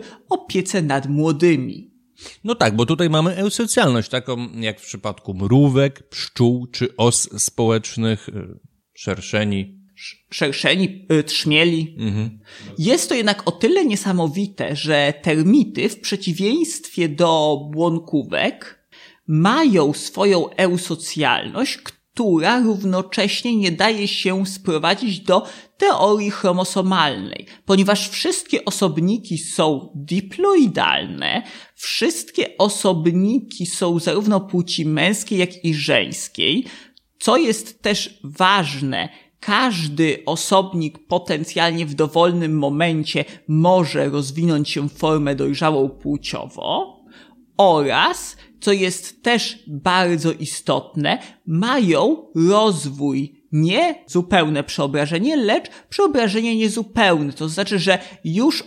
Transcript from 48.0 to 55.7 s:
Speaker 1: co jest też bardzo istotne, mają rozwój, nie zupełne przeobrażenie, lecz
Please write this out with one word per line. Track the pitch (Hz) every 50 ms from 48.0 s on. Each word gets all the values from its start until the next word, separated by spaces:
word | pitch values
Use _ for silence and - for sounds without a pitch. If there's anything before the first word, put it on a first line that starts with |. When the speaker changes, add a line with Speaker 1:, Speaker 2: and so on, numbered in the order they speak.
| 170 - 359 - - - - - - - _ _
Speaker 1:
co | - 208 202
jest | 196 190 180 180 - - - - _ -
też | 240 240 226 - - - - -
bardzo | - 151 139 147 185 180 185 185 175 175 165 143 165 160
istotne, | - 156 143 - - - - 147 135 135 - - 160 147 147 175 - - - - _ _
mają | - 160 160 196 240 277 294 240 180 160 139 160 226 320 311 - - -
rozwój, | 165 160 175 196 208 220 220 196 151 139 143 135 139 139 143 135 135 139 147 - _ _ _ -
nie | 151 156 165 190 247 339 349 311 - -
zupełne | - - 180 175 180 214 185 165 156 156 143 143
przeobrażenie, | - - - 147 143 135 147 147 147 165 165 202 277 320
lecz | 294 240 202 220 339 - -